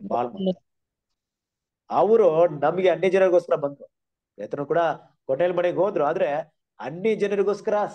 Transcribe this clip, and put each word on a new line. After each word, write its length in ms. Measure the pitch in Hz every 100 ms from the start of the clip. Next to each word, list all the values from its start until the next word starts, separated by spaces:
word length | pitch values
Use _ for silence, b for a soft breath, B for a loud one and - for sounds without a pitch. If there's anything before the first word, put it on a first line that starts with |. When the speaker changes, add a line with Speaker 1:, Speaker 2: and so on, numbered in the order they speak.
| 98
Speaker 1:
ಪಾಲ್. 180 | 117 123
Speaker 2:
ಹ್ಮ್. 260 | 196 190 185 _ _ _ _ _ _ _ _ _ _ _ _ _
Speaker 1:
ಅವರು 580 | 127 185 226 185 160 175
ನಮಗೆ 420 | 151 143 175 185
ಅನ್ಯ 200 | 165 185
ಜನರಿಗೋಸ್ಕರ 460 | 190 190 175 175 160
ಬಂದ್ರು. 300 | 143 143 - _ _ _ _ -
ಪೇತ್ರನು 300 | 107 139 143
ಕೂಡ 140 | 160 165 - - _ -
ಕೊನೆಯಲ್ಲಿ 320 | 135 175 175
ಮನೆಗೆ 200 | 175 156
ಹೋದ್ರು, 260 | 196 170
ಆದ್ರೆ 300 | 147 180 170 147 165 _ _ _
ಅನ್ಯ 360 | 135 165 226 202
ಜನರಿಗೋಸ್ಕರ 580 | 202 202 196 202 - 208 196